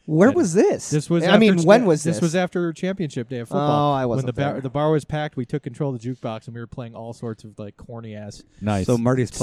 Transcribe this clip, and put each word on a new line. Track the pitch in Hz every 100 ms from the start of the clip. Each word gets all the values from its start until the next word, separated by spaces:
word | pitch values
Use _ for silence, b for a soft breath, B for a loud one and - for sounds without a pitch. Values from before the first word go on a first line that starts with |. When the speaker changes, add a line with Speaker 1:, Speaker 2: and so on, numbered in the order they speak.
| -
Speaker 1:
Where | 156 214
Speaker 2:
And | 320
Speaker 1:
was | 220
this? | 170 403 - -
Speaker 2:
this | 151 -
was | 170
Speaker 1:
I | 170
Speaker 2:
after | 208
Speaker 1:
mean, | 220 180
Speaker 2:
cha-, |
Speaker 1:
when | 165 220 220
was | 156
Speaker 2:
this | 165 165
Speaker 1:
this? |
Speaker 2:
was | 170
after | 175 180 185 170
championship | 160 185 190 160 135 117
day | 123
of | 117
football. | 143 147 147 147
Speaker 1:
Oh, |
I | 135 127
wasn't | 131 127
Speaker 2:
When |
the | 120
bar, | 143
Speaker 1:
there. | 135
Speaker 2:
the | 131
bar | 135 151
was | 156
packed, | - 151 151 -
we |
took | 120 147
control | 143 117 143
of | 127
the | 117
jukebox, | 127 123 110 -
and |
we | 117
were | 113
playing | - 117
all | 113 113
sorts | 117 120 110
of, | 110 101
like, | 104 -
corny-ass | - 117 113 104 104 - - b
Speaker 3:
Nice. | 101 101 90
Speaker 4:
So | 120
Marty's | 117 131 120
playlist, | -